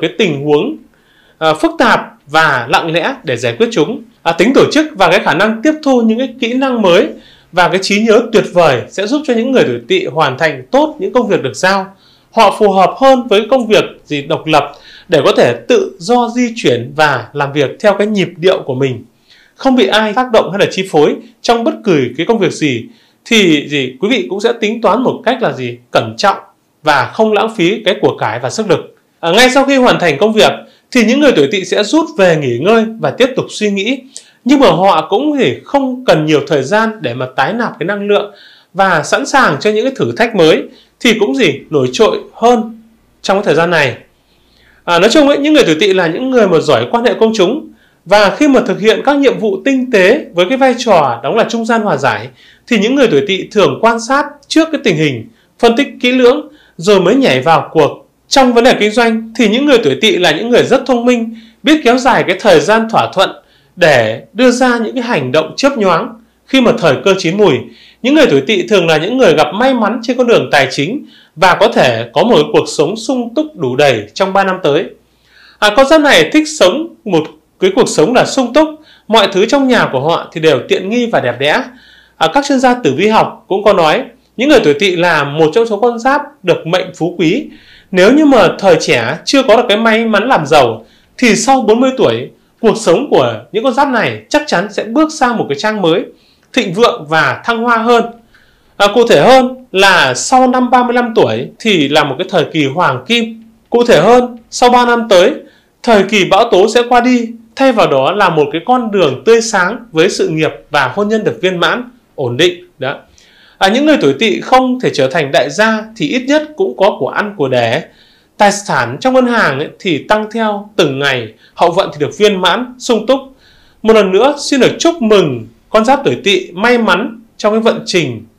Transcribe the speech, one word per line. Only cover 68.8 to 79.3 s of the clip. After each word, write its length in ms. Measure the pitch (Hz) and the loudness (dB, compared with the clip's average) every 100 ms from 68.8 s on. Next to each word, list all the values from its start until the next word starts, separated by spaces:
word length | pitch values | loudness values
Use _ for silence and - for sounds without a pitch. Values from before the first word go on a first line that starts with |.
| 165 | 2
là 100 | 151 | 0
những 200 | 175 262 | 0 2
người 160 | 214 | 2
gặp 140 | 147 151 | 2 0
may 200 | 190 269 | 0 0
mắn 260 | 247 202 254 | 0 -2 -2
trên 140 | - 254 | -4 -2
con 100 | 240 | 2
đường 220 | 185 127 | 2 2
tài 160 | 147 131 | 0 0
chính 340 | - 147 277 - - _ - | -2 -6 -8 -12 -20 _ -2
và 200 | 185 - | 0 2
có 80 | 220 | 2
thể 420 | 226 139 113 117 | 2 0 0 -4
có 100 | 147 | -2
một 120 | 214 160 | 2 2
cái 100 | - | 2
cuộc 120 | 160 - | 0 0
sống 280 | - 151 220 | -2 -2 -4
sung 400 | - 254 233 311 | -6 -6 -4 -6
túc 200 | 311 180 | -6 -6
đủ 200 | 127 131 | -4 0
đầy 320 | 143 113 104 | 0 0 -6
trong 200 | - 185 | -6 -2
ba 100 | 196 | -2
năm 160 | 190 185 | -2 -2
tới. 220 | 151 135 233 - _ _ _ _ _ _ | -2 -2 -4 -12 _ _ _ _ _ _
À, 140 | 208 208 | 0 2
con 120 | 269 | 4
giáp 140 | 320 | 4
này 280 | 285 196 156 | 4 2 2
thích 140 | 311 302 | 0 -2
sống 400 | - 185 262 330 - 220 | 0 0 0 -6 -12 -4
một 180 | 165 151 - _ _ | -2 -2 -10 _ _
cái 120 | 185 254 | -2 0
cuộc 140 | - | 0
sống 240 | - 160 | 0 2
là 120 | 247 147 | 2 0
sung 280 | - 240 | -2 0
túc, 160 | 285 311 311 _ _ - | 0 0 -4 _ _ -2
mọi 200 | 220 196 | 0 0